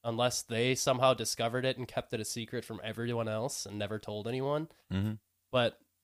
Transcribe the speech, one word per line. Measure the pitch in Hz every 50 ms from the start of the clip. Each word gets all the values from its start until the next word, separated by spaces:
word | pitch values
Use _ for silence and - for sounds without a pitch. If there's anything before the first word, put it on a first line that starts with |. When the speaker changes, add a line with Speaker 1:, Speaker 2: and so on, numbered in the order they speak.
| -
Speaker 1:
unless | 120 113 113 123 123 - - -
they | - 117 110 120 127 131
somehow | 123 - 139 131 123 131 131 127
discovered | 113 113 - - - 113 117 113 127 127
it | 131 123
and | 127 123
kept | - - 127 - _ -
it | 110
a | 107
secret | - - 120 113 - - 117 -
from | - 113 98 -
everyone | 113 107 110 117 117 120 117 113
else | 110 110 110 113 147 - - -
and | 101 101 104
never | 104 98 107
told | 107 - - 104 104 101
anyone. | 113 123 131 131 139 147 151 160 156 - _ _ _ 92
Speaker 2:
Mm-hmm. | 95 101 107 107 107 _ _ _ _ _ _
Speaker 1:
But | - 127 120 110 - _ _ _ _ _